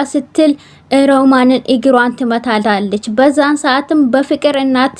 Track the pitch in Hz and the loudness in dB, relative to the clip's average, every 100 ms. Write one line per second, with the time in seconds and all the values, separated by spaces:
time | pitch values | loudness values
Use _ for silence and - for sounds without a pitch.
0 | 269 294 - - 311 285 - - - 269 | 0 -4 -4 0 0 0 -8 -18 -2 0
1 | 277 269 269 262 254 254 - 254 269 247 | 2 2 4 4 2 0 0 -2 2 2
2 | 247 240 240 233 240 214 220 196 202 208 | 0 -2 -4 -4 -2 -2 -2 -2 -4 -6
3 | 226 214 277 285 285 294 294 262 269 311 | -6 0 0 2 0 0 -2 -2 0 0
4 | 262 262 - 294 294 277 269 254 269 | 2 0 -2 -2 -2 -2 0 0 -2